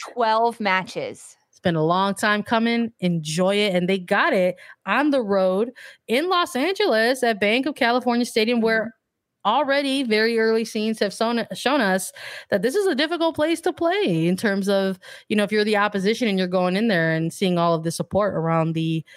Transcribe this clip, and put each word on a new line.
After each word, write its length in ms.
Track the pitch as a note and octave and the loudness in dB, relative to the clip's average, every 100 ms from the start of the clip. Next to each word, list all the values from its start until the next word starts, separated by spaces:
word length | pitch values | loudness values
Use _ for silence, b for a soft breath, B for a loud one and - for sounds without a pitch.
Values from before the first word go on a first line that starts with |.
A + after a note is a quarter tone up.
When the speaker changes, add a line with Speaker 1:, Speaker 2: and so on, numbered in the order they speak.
| - | -14
Speaker 1:
Twelve 460 | B3 A3 A3 A#3 A3+ | -2 0 2 0 -2
matches. 760 | G#3 F#3 - E3+ A2+ - - - _ | 0 0 -2 -8 -8 -10 -20 -20 _
Speaker 2:
It's 100 | _ | _
been 160 | F#3 D#3+ | -2 2
a 80 | |
long 300 | D#3 F3+ G3 | 2 2 2
time 280 | G3 G#3+ G#3 | 0 0 0
coming. 500 | G3+ A3+ A#3 A#3 A3+ - | 0 0 2 0 -2 -2
Enjoy 560 | F3+ E3+ D#3 D#3 F#3 G3+ | -2 -2 -4 -2 0 2
it. 180 | G#3 | 0
And 140 | F3+ F3+ | 0 0
they 100 | G3 | -2
got 340 | F3 G3+ D#4+ | 0 0 2
it 240 | A3 F3+ F3+ B B F#3+ | 2 0 -2 B B -2
on 240 | A3 D4 | 0 2
the 120 | C#4 | 0
road 480 | G#3 G3 F#3+ F#3+ A#3+ B B B - | 0 2 2 0 -2 B B B -4
in 200 | A#3 F4+ | -2 0
Los 280 | F4+ E4+ B3 | 0 0 -2
Angeles 680 | D#4 F#4+ G4+ A3 A#3 C4+ | -2 0 0 2 2 2
at 160 | A#3+ G#3+ | 0 0
Bank 260 | G#3 A#3 C#4 | 0 0 -2
of 80 | |
California 500 | C#4+ A#3 B3 B3 A#3+ A#3+ | 0 2 2 0 0 0
Stadium, 340 | A#3 A3 A#3+ | 0 0 2
where 340 | A3 A3 A3 - _ _ _ _ G3 | 2 0 -2 -12 _ _ _ _ -2
Speaker 1:
Mm-hmm. 40 | B3 | 0
Speaker 2:
already 420 | C#4 C#4 C#4 C4+ | 0 0 0 -2
very 340 | B3 G#3+ A3 A3+ | 0 2 2 2
early 260 | A3 A3+ | 2 0
scenes 340 | A3+ A3 A3 A3 | -2 -4 -4 -2
have 120 | G#3 | -4
shown, 340 | - A3+ A#3 - | -2 -2 -2 -4
shown 300 | F#3 B3 C#4+ | -4 -2 2
us 300 | G3+ F#3+ - B B B B | 2 0 -2 B B B B
that 140 | G3+ | 0
this 120 | A3 | 0
is 120 | F4 G4 | 0 0
a 80 | |
difficult 400 | B3+ D#4 E4+ E4 | 2 0 0 -2
place 260 | D4+ D#4 E4 | 0 0 0
to 140 | F#4 | -2
play 520 | - E4+ G4 F4 E3 E3 | 0 0 2 0 2 0
in 120 | F#3 | 0
terms 320 | G#3+ G3 G3 | 0 0 0
of, 280 | G3 F#3+ F#3 B B B | 0 0 -4 B B B
you 80 | G#3 | -2
know, 80 | |
if 80 | G3+ | 0
you're 120 | G#3+ G#3 | 0 2
the 100 | G#3 | 2
opposition 520 | G#3 G#3 F#3+ A3+ A#3 | 0 0 0 0 0
and 100 | F#3+ | 0
you're 100 | F#3 | 0
going 280 | F#3 F3+ F#3+ | 0 0 0
in 120 | A#3 | 0
there 240 | F3+ D#3+ | 2 2
and 180 | D#3+ E3 | 0 -2
seeing 280 | - F#3+ F3 | -2 0 2
all 160 | E3+ | 2
of 80 | E3 | 0
the 80 | E3 | -2
support 420 | - E3 F#3+ G#3 | -6 -4 -2 0
around 380 | D#3+ D#3+ E3 D#3+ | -2 0 0 0
the, 320 | D#3+ D#3+ D#3+ B | -2 -2 -4 B